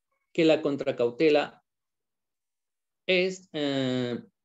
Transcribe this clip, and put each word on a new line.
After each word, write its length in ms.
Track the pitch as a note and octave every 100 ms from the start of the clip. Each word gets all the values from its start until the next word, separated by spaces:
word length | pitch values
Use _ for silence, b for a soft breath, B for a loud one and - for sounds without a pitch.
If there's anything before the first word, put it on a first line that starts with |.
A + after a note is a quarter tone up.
| _ _ _
que 100 | -
la 180 | D#3+ D#3
contracautela 1000 | D#3 C#3 C#3 B2 A#2+ A#2+ D#3+ D3 D3+ - _ _ _ _ _ _ _ _ _ _ _ _ _ _ -
es, 400 | F#3 F#3 F#3 -
eh, 680 | D#3 C#3+ C3+ C3 B2+ B2 A#2 - _